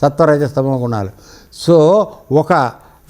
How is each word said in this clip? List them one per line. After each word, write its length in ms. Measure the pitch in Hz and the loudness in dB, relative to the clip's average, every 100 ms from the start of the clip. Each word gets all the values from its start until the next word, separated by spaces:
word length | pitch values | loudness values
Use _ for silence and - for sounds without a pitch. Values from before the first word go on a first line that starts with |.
సత్వ, 240 | 143 143 160 | -4 2 2
రజస్తమో 520 | 147 143 143 135 131 | 2 -2 -2 -4 -4
గుణాలు. 320 | 123 110 98 - - - - - - | -4 -6 -6 -12 -20 -20 -20 -8 0
So, 360 | 170 156 208 196 - - | 4 4 2 0 -8 -4
ఒక 400 | 139 156 170 123 - - _ - | -4 0 0 -2 -6 -20 _ -2